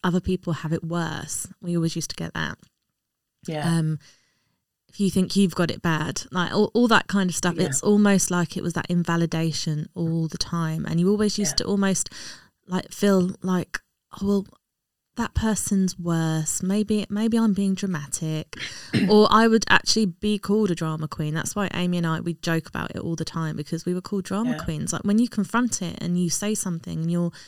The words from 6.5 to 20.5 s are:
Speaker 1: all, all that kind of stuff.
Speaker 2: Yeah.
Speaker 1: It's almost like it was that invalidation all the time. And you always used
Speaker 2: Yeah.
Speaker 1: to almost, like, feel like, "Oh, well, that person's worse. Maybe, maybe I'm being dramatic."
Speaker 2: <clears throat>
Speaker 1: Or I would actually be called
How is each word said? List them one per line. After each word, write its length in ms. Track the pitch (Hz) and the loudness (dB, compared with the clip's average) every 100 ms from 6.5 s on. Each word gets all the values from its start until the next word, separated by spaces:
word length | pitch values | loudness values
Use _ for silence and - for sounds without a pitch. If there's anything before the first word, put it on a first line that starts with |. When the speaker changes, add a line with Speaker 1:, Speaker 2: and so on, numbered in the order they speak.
Speaker 1:
all, 180 | 190 208 | 2 2
all 140 | 240 240 | 4 4
that 180 | 220 - | 4 2
kind 240 | 196 185 | 0 0
of 60 | - | 0
stuff. 180 | 180 170 | -2 0
Speaker 2:
Yeah. 100 | 156 | 0
Speaker 1:
It's 160 | 135 | 0
almost 480 | - 208 202 190 - | 4 4 6 4 2
like 260 | 175 170 - | 0 -2 -4
it 60 | |
was 100 | 175 | -4
that 140 | 160 - | -4 -2
invalidation 1000 | 175 170 170 170 165 165 - 160 151 - | 0 0 0 0 0 -2 -2 -2 -4 -4
all 320 | 180 165 165 160 | -4 -2 0 -2
the 100 | - | -4
time. 460 | - 170 160 160 - | -6 -4 -2 -4 -2
And 120 | 165 | 2
you 80 | 185 | 2
always 280 | 208 208 208 | 4 2 0
used 140 | 175 | -2
Speaker 2:
Yeah. 40 | - | 0
Speaker 1:
to 80 | - | 0
almost, 440 | 196 196 190 - - - - - _ - | 2 2 2 -2 -10 -16 -18 -20 _ -6
like, 240 | 185 - | -4 -4
feel 440 | - 202 190 180 - | 0 4 6 4 0
like, 380 | 185 180 - - _ _ _ - | -2 -2 -2 -8 _ _ _ -4
"Oh, 60 | 196 | 0
well, 200 | 202 202 _ _ _ _ _ _ - | 0 -2 _ _ _ _ _ _ -6
that 180 | 220 | -4
person's 640 | - 220 208 - 190 185 - | 0 0 0 0 2 0 -2
worse. 640 | 170 165 160 160 156 - | -2 0 0 0 -2 -2
Maybe, 460 | 185 208 208 214 - | 0 0 0 0 -2
maybe 300 | 202 226 226 | -2 2 4
I'm 140 | 226 | 4
being 220 | 196 196 | 4 2
dramatic." 840 | 190 196 160 143 - 156 156 - - - - - | 0 -2 -4 -6 -6 -4 -4 -6 -10 -12 -12 -4
Speaker 2:
<clears throat> 160 | - 196 | 0 6
Speaker 1:
Or 180 | 214 208 | 6 8
I 180 | 214 226 | 8 6
would 160 | 220 - | 4 4
actually 380 | 180 - 220 202 | 2 4 0 0
be 320 | - 208 208 | -2 -2 -2
called 320 | - | 0